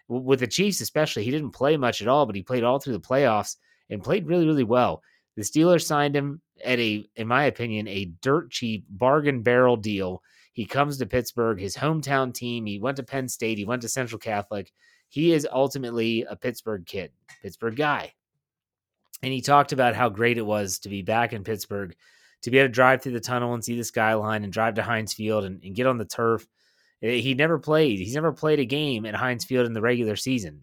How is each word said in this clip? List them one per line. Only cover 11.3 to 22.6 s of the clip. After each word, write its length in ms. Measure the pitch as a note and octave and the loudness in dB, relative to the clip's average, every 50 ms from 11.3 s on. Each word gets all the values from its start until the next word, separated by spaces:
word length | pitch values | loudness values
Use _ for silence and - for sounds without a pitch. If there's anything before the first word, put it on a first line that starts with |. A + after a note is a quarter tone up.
| - A#2+ A#2 A2+ A2 F#2 | -2 0 0 0 0 -2
his 160 | G2+ F#2+ - | -4 -8 -6
hometown 560 | - C3+ D3+ D#3+ D#3+ C3+ C#3 C#3+ C3+ C3 B2 | -2 -2 -2 -2 -2 -2 0 0 0 0 -2
team. 340 | A#2 - B2 A#2+ A#2+ A#2 A2 | -4 -8 -8 -6 -6 -6 -6
He 120 | G#2 G2+ G2 | -6 -6 -4
went 180 | G#2+ C3+ C3+ | -4 -4 -4
to 60 | C#3 | -6
Penn 260 | B2 - C3+ C3+ C3 B2 | -8 -6 -6 -6 -6 -6
State. 300 | - - A#2 A2 A2+ G3+ | -6 -4 -2 -2 -2 -2
He 60 | G3+ | -4
went 180 | G2+ B2 B2+ | -4 -4 -4
to 60 | A#2 A2 | -4 -6
Central 300 | - C3 B2 A2+ A#2 G2+ | -4 -4 -6 -6 -8 -8
Catholic. 540 | - A2+ G#2 G2+ G2+ - A2 G2+ F#2 _ _ _ _ _ _ _ _ _ | -6 -4 -4 -4 -4 -4 -8 -8 -8 _ _ _ _ _ _ _ _ _
He 240 | - C#3 D#3+ E3+ | -4 0 2 4
is 140 | E3 D3+ D3 - | 4 2 2 0
ultimately 680 | - C3 C#3 C3+ - C#3 B2+ A#2+ A#2+ A#2 A2+ A#2 A2+ A2 | 0 0 0 0 0 -6 -8 -4 -2 -2 0 0 0 -2
a 140 | - - G#2 | -2 -4 -10
Pittsburgh 500 | - - B2 A2+ - - A2+ G#2+ F#2 E2 | -6 -6 -6 -6 -6 -6 -6 -6 -6 -8
kid, 260 | - - F#2+ F2 D2 _ _ _ - - _ | -10 -10 -10 -10 -10 _ _ _ -20 -20 _
Pittsburgh 340 | - G2 - - A2+ A#2 A2 | -16 -14 -10 -6 -6 -4 -2
guy. 380 | C3+ D3+ D3 C#3 G#2 D#2+ - _ _ _ _ _ _ _ _ _ _ _ _ _ _ _ _ _ _ _ _ - - | 0 0 0 0 -2 -4 -10 _ _ _ _ _ _ _ _ _ _ _ _ _ _ _ _ _ _ _ _ -14 -8
And 100 | - C3 | -6 -4
he 80 | C3+ C3 | -4 -2
talked 320 | - C#3 C#3+ C#3+ C#3 - | 2 4 4 4 4 2
about 220 | D3 C3 B2+ A#2+ G#2+ | 2 2 2 2 4
how 140 | - B2 A2+ | 2 0 0
great 300 | G2 G#2 A#2 A#2+ A#2+ A#2 | 2 2 0 2 2 0
it 80 | G#2+ | 0
was 320 | G#2 G#2+ G#2 G2+ F#2+ - - | 0 0 0 0 -2 -6 -8
to 80 | - G2 | -8 -8
be 140 | G2+ G2 | -8 -6
back 300 | F#2 G2 A2 A#2 A#2+ A2+ | -2 0 0 2 0 0
in 120 | A#2+ G#2+ G2 | -4 -8 -6
Pittsburgh, 500 | A2 A2 G#2 - - G#2 G2+ G2 E2+ - _ _ _ _ _ _ _ _ - | -6 -6 -6 -6 -8 -6 -6 -6 -8 -12 _ _ _ _ _ _ _ _ -10
to 80 | - A#2+ | -4 4
be 80 | B2 | 6
able 100 | C3+ | 6